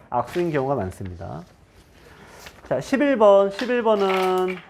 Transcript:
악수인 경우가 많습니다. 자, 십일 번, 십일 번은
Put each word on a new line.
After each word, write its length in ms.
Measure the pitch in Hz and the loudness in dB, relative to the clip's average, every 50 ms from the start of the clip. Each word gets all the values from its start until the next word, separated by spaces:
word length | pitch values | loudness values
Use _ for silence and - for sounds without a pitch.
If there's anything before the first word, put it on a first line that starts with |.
| - - | -12 -6
악수인 420 | 123 123 120 - - 175 175 170 | -4 -4 -4 -4 -4 -4 -2 -2
경우가 220 | 151 139 127 139 143 | -2 -2 -2 -2 -2
많습니다. 720 | 120 95 92 - - 101 92 87 85 90 - - - 180 - - _ _ _ _ - _ _ _ - - - - - - - - - - - - - - | -4 -4 -6 -8 -10 -12 -14 -12 -14 -14 -14 -14 -14 -16 -18 -20 _ _ _ _ -20 _ _ _ -20 -20 -20 -20 -20 -20 -20 -20 -20 -20 -20 -20 -14 -8
자, 140 | - 135 131 | -6 -4 -4
십일 360 | - - 277 240 294 285 269 | -4 -2 0 0 2 2 4
번, 340 | 214 220 202 196 196 196 196 | 6 6 8 8 6 4 2
십일 320 | 196 - - 220 247 240 226 | -2 -4 -4 -2 -2 0 2
번은 760 | 226 214 202 196 190 190 190 185 185 185 185 185 185 185 175 - | 2 2 2 2 0 0 0 0 0 0 0 -2 -4 -6 -8 -14